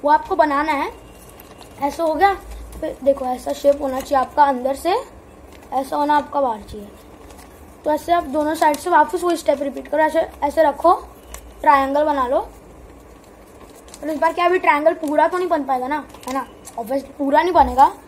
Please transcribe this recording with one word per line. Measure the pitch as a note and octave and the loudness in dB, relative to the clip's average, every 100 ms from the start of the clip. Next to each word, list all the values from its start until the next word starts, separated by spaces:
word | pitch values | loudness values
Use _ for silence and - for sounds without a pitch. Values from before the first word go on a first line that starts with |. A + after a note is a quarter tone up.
वो | C#4+ | 2
आपको | G#4 - F#4+ | 2 0 0
बनाना | D#4 C#4 D#4 | 2 2 0
है। | C#4+ F4 - - - - - - - - - | -2 -4 -10 -20 -20 -20 -20 -20 -20 -20 -6
ऐसा | C#4+ C#4 | -6 -2
हो | E4 | -2
गया, | D#4 G4 F#4+ - - - - | 2 2 2 -10 -18 -16 -10
फिर | D#4 - | -10 -2
देखो | C4 C#4 B3+ | 0 0 -2
ऐसा | B3+ - | -4 -6
shape | C#4+ C#4+ C#4+ | 0 2 2
होना | C#4 C4 | -2 -6
चाहिए | C4+ C#4 | 0 0
आपका, | B3 - | 0 4
अंदर | C#4+ B3+ C4 C#4 | 4 4 -2 -2
से | E4 G#4 C5 - - - - - - | -2 -2 -4 -20 -20 -20 -20 -20 -6
ऐसा | B3+ C4+ D4 | -6 -4 -4
होना | D4 D4 | 2 0
आपका | C4+ C#4+ | 0 -2
बाहर | C4 G#3+ | -2 -4
चाहिए। | G3+ G#3+ G3+ - - - - - - - - - | -10 -16 -16 -20 -20 -20 -20 -20 -20 -20 -20 -8
तो | D#4 | -4
ऐसे | D4+ D4 | -4 0
आप | E4+ E4+ | -2 0
दोनों | D4 D4+ | -4 -2
side | D#4+ D#4+ D4 | 0 0 0
से | F4+ | 2
वापस | E4 D4+ F#4 | 2 2 0
वो | F4 E4 | -2 -2
step | - C#4 | 0 -2
repeat | C#4 C4+ - | -4 -8 -6
करो, | D4 | 0
ऐसे, | D#4 D#4+ - - | 2 0 -2 -4
ऐसे | D4 D4+ | -4 2
रखो, | D#4 C#4 E4 F#4+ - - - - - - | 2 4 2 2 -2 -20 -20 -20 -20 -2
Triangle | D#4 C#4 C4+ C#4+ | 4 4 2 0
बना | D4+ C#4+ B3 | 0 0 0
लो। | D4 | -2
और | A4 - - - - - - - - - - - - - - - D4 | -4 -14 -20 -20 -20 -20 -20 -20 -20 -20 -20 -20 -20 -20 -20 -12 -8
इस | D4+ | -2
बार | D#4+ | 0
क्या | E4 | 2
अभी | F4 F#4 | 0 2
triangle | F4+ D4 D#4 E4+ | 2 2 2 0
पूरा | D4+ D4+ D#4+ | -2 0 0
तो | F4+ | 0
नहीं | F4+ | -2
बन | D#4+ | -2
पाएगा | C4+ B3+ B3+ | -2 -4 -4
ना, | D4+ - - - | -6 -8 -16 -8
है | |
ना, | C4 A#3 - - - | -8 -8 -16 -16 -14
Obviously | A3 C#4 C4+ - | -6 -6 -6 -6
पूरा | C#4 D4 | 0 2
नहीं | E4+ | 2
बनेगा। | E4+ B3+ B3 D4+ - | 2 2 4 2 2